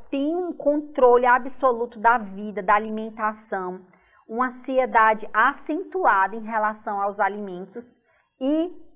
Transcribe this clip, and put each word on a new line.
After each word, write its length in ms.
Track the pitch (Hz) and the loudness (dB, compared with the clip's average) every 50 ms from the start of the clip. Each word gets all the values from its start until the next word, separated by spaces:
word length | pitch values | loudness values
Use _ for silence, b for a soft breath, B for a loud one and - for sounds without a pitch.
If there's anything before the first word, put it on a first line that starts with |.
| - - | -12 -6
tem 260 | - 277 277 302 330 | -4 -2 -2 0 -2
um 180 | 359 359 339 - | -2 -4 -4 -6
controle 720 | - - 285 294 302 294 - - - 247 247 240 240 247 | -2 0 0 0 0 -2 -4 0 4 6 6 6 6 6
absoluto 720 | 247 240 254 247 277 - - 269 262 240 226 240 233 - 226 | 4 2 2 0 -4 -8 0 0 2 2 2 -4 -8 -6 0
da 180 | 208 226 240 247 | 2 2 2 2
vida, 460 | 214 196 190 190 208 214 196 202 196 | 0 -6 -10 -10 -10 -8 -8 -6 0
da 120 | 214 208 | 2 2
alimentação, 1040 | 208 220 220 214 214 220 220 214 226 220 214 214 214 - - 214 196 185 180 185 190 - b b b b b b b b b | 2 2 -2 -8 -8 -8 -10 -8 -4 -4 -4 -4 -6 -10 -6 -6 -6 -4 -6 -8 -10 -14 b b b b b b b b b
uma 200 | 220 233 254 254 | -4 -2 -2 -2
ansiedade 800 | 247 254 - - 262 254 254 233 220 226 220 220 220 220 - - - | -4 -8 -8 -2 0 0 0 2 4 4 6 6 4 2 -2 -4 0
acentuada 1000 | 214 226 262 277 - - - 302 330 392 - - 381 359 262 214 196 190 196 202 | 2 2 2 2 -2 -6 -6 -6 -6 -6 -6 -4 0 2 4 4 4 2 0 -2
em 80 | 233 220 | -8 -10
relação 580 | 214 226 220 214 214 220 220 - 226 208 196 | -6 -4 -2 -2 -2 -4 -6 -8 -8 -6 -4
aos 180 | 196 208 196 208 | -4 -4 -2 0
alimentos 640 | 208 196 202 208 208 196 180 175 190 185 - 240 240 - _ _ _ _ _ _ _ _ _ - | -2 -2 -2 -4 -8 -10 -10 -10 -12 -12 -14 -16 -16 -18 _ _ _ _ _ _ _ _ _ -6
e 320 | 269 269 302 320 330 359 - - - - - | -2 -2 0 0 -2 -4 -6 -14 -18 -20 -20